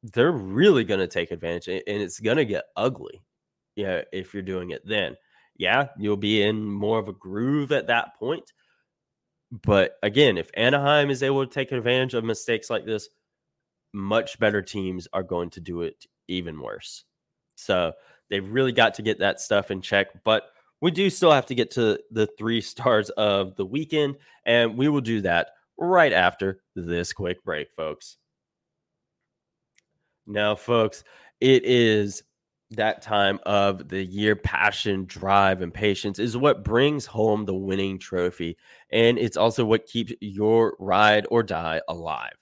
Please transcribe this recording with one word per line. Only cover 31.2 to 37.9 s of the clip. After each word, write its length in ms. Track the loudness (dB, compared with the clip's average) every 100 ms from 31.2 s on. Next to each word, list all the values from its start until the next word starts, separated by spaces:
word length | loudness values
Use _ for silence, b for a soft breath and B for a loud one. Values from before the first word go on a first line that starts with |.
| b _
it 240 | 6 6
is 580 | 6 4 6 4 0 -6 _ _ _ _ _
that 280 | -4 -2 -2
time 380 | -2 2 2 0 0
of 420 | 2 2 -2 -6
the 160 | -6
year. 300 | -6 -2 0
Passion, 720 | 2 0 0 0 0 -4 -4
drive, 580 | -4 -8 2 4 4 2
and 100 | -4
patience 460 | -2 -2 -2 -4 -4
is 180 | -4 2
what 280 | 2 2
brings 420 | 0 2 2 0 -8
home 380 | 0 0 2
the 100 | -2
winning 440 | -4 -2 -2 -2